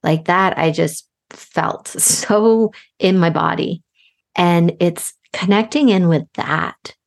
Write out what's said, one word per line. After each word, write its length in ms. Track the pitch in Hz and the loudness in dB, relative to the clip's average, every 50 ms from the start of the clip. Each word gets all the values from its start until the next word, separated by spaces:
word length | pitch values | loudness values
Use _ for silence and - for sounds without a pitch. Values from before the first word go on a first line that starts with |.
Like 240 | - - 160 160 160 | 0 0 -2 -2 0
that, 320 | - 175 185 190 190 - | 0 0 2 2 0 0
I 140 | - 160 160 | 0 -2 -2
just 360 | 160 160 165 160 165 - _ _ _ _ _ _ | 0 0 -2 -2 -4 -10 _ _ _ _ _ _
felt 580 | - - - _ _ 170 160 - - - _ | -20 -20 -20 _ _ -4 -4 -4 -6 -8 _
<laughs> 0 | |
so 840 | - - 185 - - - - - - 208 214 214 226 226 226 226 214 - - - _ _ | -14 -6 -2 0 0 0 -2 -2 0 0 2 4 4 4 4 2 -2 -4 -8 -20 _ _
in 220 | _ - 185 190 185 | _ 0 2 2 4
my 100 | 170 170 | 2 2
body. 540 | 165 165 160 165 - - - - 180 165 _ _ _ _ _ _ _ _ _ _ _ | 2 0 -2 -2 -2 -2 -4 -6 -6 -10 _ _ _ _ _ _ _ _ _ _ _
And 400 | - 180 175 175 170 170 175 170 170 | 0 2 2 4 4 2 2 0 0
it's 340 | 175 175 170 - - - - _ _ _ - | -2 -2 -2 -4 -12 -14 -16 _ _ _ -10
connecting 560 | - 180 180 202 208 226 226 - 294 294 254 | -6 0 0 2 2 0 -2 -2 0 2 2
in 180 | 202 190 180 | 4 4 2
with 160 | 170 165 147 156 _ _ | 2 2 0 -2 _ _
that 640 | - - - 151 160 82 - - _ _ - - _ _ | -10 -6 -4 -4 -4 -4 -6 -10 _ _ -20 -20 _ _